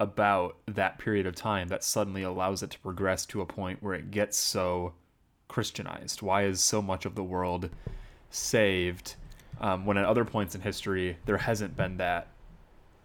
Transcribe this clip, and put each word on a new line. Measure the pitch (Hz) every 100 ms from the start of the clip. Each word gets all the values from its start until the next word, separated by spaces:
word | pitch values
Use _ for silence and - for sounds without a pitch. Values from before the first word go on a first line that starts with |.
about | 104 107 101 95 90 - -
that | 101 92 -
period | 117 104 92
of |
time | 87 110 101 90
that | 95
suddenly | - 107 101 95
allows | 92 92 95 95
it | 101
to | -
progress | 95 90 95 92 -
to | 104
a | 90
point | - 92 92
where | 101
it | 87 87
gets | 104 104 -
so | - 104 90 90 87 - _ _ _ _ -
Christianized? | - 107 - - - - -
Why | 95 98
is | 101 92
so | - 107
much | 98 92 95
of |
the | 104
world | 92 90 90 87 90 - - - - - -
saved, | - - 117 101 92 87 90 - - - - - -
um, | 107 92 101
when | 98
at |
other | 98 117
points | 110 110 95 95
in |
history | 101 - 101 92 90 82
there | - 98
hasn't | - 107 98 -
been | 92 90
that, | 90 85 - - - - - - - -